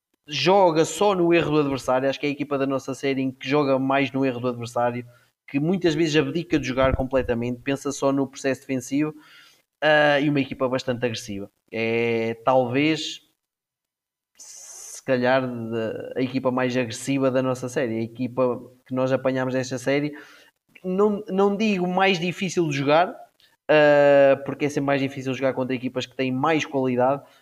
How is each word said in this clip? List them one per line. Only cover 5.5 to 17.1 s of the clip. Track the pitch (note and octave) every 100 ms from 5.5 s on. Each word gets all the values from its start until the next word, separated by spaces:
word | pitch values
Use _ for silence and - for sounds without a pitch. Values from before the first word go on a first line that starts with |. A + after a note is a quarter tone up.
| C#3+
muitas | D#3 F#3+ F3 D3+
vezes | D#3+ D3+
abdica | C#3 E3+ D#3+ D3+
de | B2+
jogar | B2+ C3+ B2+
completamente, | C3 C3+ A#2+ A#2 A#2+ A#2+
pensa | C#3 C#3 C#3
só | - C#3
no | C#3 C3
processo | - C#3 B2+
defensivo, | - C3 - C#3 D#3 D3+ - - - _ _ _
ah, | D3+ D3+ D3 C#3+
e | D3+
uma | C#3+
equipa | C3+ - B2+
bastante | C3 - B2 B2
agressiva. | A2 - G2 G2+ _ _
É | A2+ A2+ A#2 A#2 A2+ A2+ A2+ C3+
talvez, | C3 A#2+ C3+ D3+ D#3 - - _ _ _ _ _ _ _ _ _ _ _ -
se | - - - - - -
calhar, | - B2+ B2 C3 B2+
de, | A#2+ A2+ A2+ A2 - - -
a |
equipa | C3 C3 B2+
mais | B2+ B2+ B2+
agressiva | A2+ - C#3